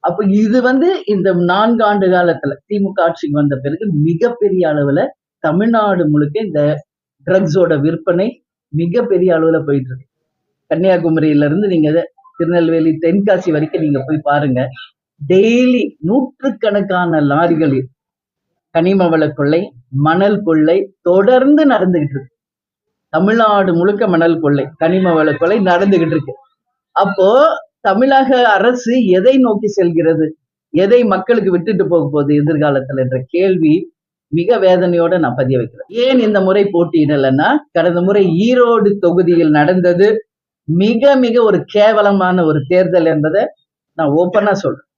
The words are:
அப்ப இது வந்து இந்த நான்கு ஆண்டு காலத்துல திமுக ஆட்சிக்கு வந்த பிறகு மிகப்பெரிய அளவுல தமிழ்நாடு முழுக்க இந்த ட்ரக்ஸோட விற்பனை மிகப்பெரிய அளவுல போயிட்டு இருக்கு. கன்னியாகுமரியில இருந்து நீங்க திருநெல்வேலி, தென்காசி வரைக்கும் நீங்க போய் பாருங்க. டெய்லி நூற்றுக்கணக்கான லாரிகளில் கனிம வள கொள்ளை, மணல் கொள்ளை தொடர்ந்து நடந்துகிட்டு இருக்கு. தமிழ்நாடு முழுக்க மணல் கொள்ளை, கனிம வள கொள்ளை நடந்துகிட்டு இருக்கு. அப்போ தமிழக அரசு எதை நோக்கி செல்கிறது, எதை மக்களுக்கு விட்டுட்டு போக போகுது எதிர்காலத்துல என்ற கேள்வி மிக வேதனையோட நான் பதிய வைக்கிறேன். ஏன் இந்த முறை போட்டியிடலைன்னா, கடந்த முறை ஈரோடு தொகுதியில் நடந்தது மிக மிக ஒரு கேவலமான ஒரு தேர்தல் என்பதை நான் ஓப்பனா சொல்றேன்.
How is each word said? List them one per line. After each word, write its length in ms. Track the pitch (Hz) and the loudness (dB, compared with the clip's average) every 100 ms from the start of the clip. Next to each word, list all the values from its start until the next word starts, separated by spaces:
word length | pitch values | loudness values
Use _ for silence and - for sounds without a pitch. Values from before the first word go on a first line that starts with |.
அப்ப 220 | - 175 202 202 | -4 -2 0 0
இது 180 | 214 247 247 | 2 2 2
வந்து 220 | 262 339 381 - | 2 0 -2 -4
இந்த 160 | 202 190 175 175 | -2 0 0 0
நான்கு 340 | 185 226 233 214 | 0 0 2 0
ஆண்டு 200 | 208 185 | 0 2
காலத்துல 420 | 180 175 170 143 - _ | 2 0 -2 -6 -8 _
திமுக 300 | 208 196 190 | -4 -4 -2
ஆட்சிக்கு 320 | 170 - 311 147 | -2 -2 -4 -2
வந்த 160 | - 135 | -2 -2
பிறகு 220 | 135 156 208 151 156 | -6 -6 -4 -2 -2
மிகப்பெரிய 560 | 165 240 240 202 185 165 | 0 -2 -2 -2 0 -2
அளவுல 320 | 151 143 143 269 - _ _ | 0 0 -2 -4 -8 _ _
தமிழ்நாடு 600 | 160 160 220 226 208 185 156 | -4 0 0 0 0 0 0
முழுக்க 240 | 147 143 175 | 0 -2 -4
இந்த 180 | 214 151 147 151 - _ _ _ 139 | -6 -2 -2 -4 -10 _ _ _ -2
ட்ரக்ஸோட 520 | 190 170 175 165 147 147 | -2 0 0 0 0 -2
விற்பனை 420 | 165 - 175 214 - _ _ _ | -4 -2 -2 -2 -6 _ _ _
மிகப்பெரிய 580 | 147 170 233 196 185 185 160 | -6 -2 -2 -2 0 0 0
அளவுல 220 | 160 160 147 | 0 -2 -2
போயிட்டு 220 | 143 127 | -4 -4
இருக்கு. 160 | 131 - _ _ _ _ _ _ | -14 -18 _ _ _ _ _ _
கன்னியாகுமரியில 760 | 160 190 180 165 160 156 147 147 | -2 0 0 0 0 0 0 0
இருந்து 200 | 165 208 | 0 -2
நீங்க 160 | 175 151 160 - _ - - | 0 0 0 -4 _ -20 -8
திருநெல்வேலி, 560 | 170 175 165 165 160 160 165 | -2 0 0 0 0 0 0
தென்காசி 460 | 196 202 185 185 151 | 0 0 0 0 -2
வரைக்கும் 300 | 156 175 156 | -2 -4 -2
நீங்க 160 | 139 131 | -4 -4
போய் 140 | 151 147 | -4 -2
பாருங்க. 320 | 143 143 127 131 127 - _ _ _ | -2 -2 -2 -4 -10 -20 _ _ _
டெய்லி 600 | 143 185 220 240 254 247 - - 160 | -2 2 2 2 2 0 -2 -6 -2
நூற்றுக்கணக்கான 1120 | 247 254 _ 262 202 220 202 196 180 175 160 147 | -2 -2 _ -6 -2 -2 -2 -2 -2 0 0 0
லாரிகளில் 560 | 143 170 160 156 135 127 _ _ _ _ _ _ _ _ 165 | 0 0 0 0 -2 -6 _ _ _ _ _ _ _ _ -2
கனிம 340 | 175 196 175 160 | 0 2 2 0
வள 100 | 151 - | -2 -2
கொள்ளை, 240 | 143 165 208 - _ 131 151 | -2 0 -4 -14 _ -2 0
மணல் 320 | 170 202 208 160 | 2 0 0 0
கொள்ளை 320 | 160 151 185 202 _ 180 | 0 2 0 -2 _ 0
தொடர்ந்து 560 | 180 196 254 269 302 302 | 2 4 2 4 4 2
நடந்துகிட்டு 440 | 220 185 175 143 135 | 2 0 0 -2 -8
இருக்கு. 160 | 131 _ _ _ _ _ _ _ _ | -12 _ _ _ _ _ _ _ _
தமிழ்நாடு 580 | 160 190 226 220 202 190 170 | -2 0 2 2 2 2 0
முழுக்க 260 | 185 202 214 170 | 0 0 0 0
மணல் 260 | 170 160 | 0 0
கொள்ளை, 260 | 151 143 131 - | 0 -2 -4 -4
கனிம 320 | 160 185 180 165 | -2 0 0 0
வள 100 | 156 143 | 0 0
கொள்ளை 180 | 165 220 185 | 0 0 0
நடந்துகிட்டு 460 | 175 196 190 160 156 | 0 2 2 0 -4
இருக்கு. 160 | 139 - _ _ _ _ _ - | -6 -14 _ _ _ _ _ -2
அப்போ 340 | 202 - 190 247 311 - - _ 214 | -2 2 2 4 2 0 -12 _ -2
தமிழக 440 | 196 269 269 262 254 240 | 0 2 2 2 2 2
அரசு 440 | 202 220 247 226 254 208 180 | 2 0 -2 -2 -2 2 2
எதை 180 | 220 269 247 | 4 2 2
நோக்கி 240 | 202 208 196 | 0 -4 -2
செல்கிறது, 480 | 175 165 160 160 156 - _ _ _ | 0 0 0 0 -2 -6 _ _ _
எதை 260 | 160 196 247 226 | -2 2 2 2
மக்களுக்கு 360 | 190 - 233 190 175 | -2 0 0 0 -2
விட்டுட்டு 280 | 165 190 160 | -2 -2 0
போக 160 | 170 143 | 0 0
போகுது 240 | 147 143 147 | -2 0 0
எதிர்காலத்துல 600 | 147 156 151 135 131 131 | 0 0 0 -2 -4 -6
என்ற 140 | 127 127 127 | -4 -4 -6
கேள்வி 400 | 170 190 190 156 165 - _ _ _ _ | -2 0 2 2 0 -2 _ _ _ _
மிக 280 | 151 175 226 190 | -4 0 2 2
வேதனையோட 520 | 180 180 175 165 180 | 2 2 0 0 0
நான் 120 | 143 123 | -2 -2
பதிய 180 | 131 127 | -2 -2
வைக்கிறேன். 300 | 127 - - 214 | -4 -12 -12 -4
ஏன் 180 | 247 262 214 | 0 2 2
இந்த 120 | 202 185 | 0 2
முறை 180 | 202 196 170 | 0 0 0
போட்டியிடலைன்னா, 760 | 165 170 151 147 135 131 175 294 - 170 | 0 0 0 0 0 2 0 -2 -2 -2
கடந்த 240 | 170 175 180 | 0 0 0
முறை 160 | 202 185 165 226 | 2 2 2 0
ஈரோடு 460 | 254 240 226 202 - | 2 2 2 0 0
தொகுதியில் 500 | 175 175 175 170 160 151 | 0 2 2 2 2 2
நடந்தது 500 | 151 185 175 175 208 220 - _ _ _ - | 2 2 0 2 2 0 -6 _ _ _ -4
மிக 480 | 170 208 233 277 269 247 | 0 0 2 2 2 2
மிக 100 | 240 220 | 2 2
ஒரு 120 | 180 - 208 | 0 -2 2
கேவலமான 720 | 208 214 202 196 180 180 160 | 2 2 2 2 0 0 0
ஒரு 100 | 151 131 | -2 0
தேர்தல் 400 | 180 185 175 160 | 0 2 2 0
என்பதை 300 | 151 156 190 254 _ _ _ _ - | 0 0 -2 -4 _ _ _ _ -4
நான் 180 | 151 151 | -2 0
ஓப்பனா 340 | 180 220 208 190 | 0 0 0 -2
சொல்றேன். 240 | 147 - _ | -4 -8 _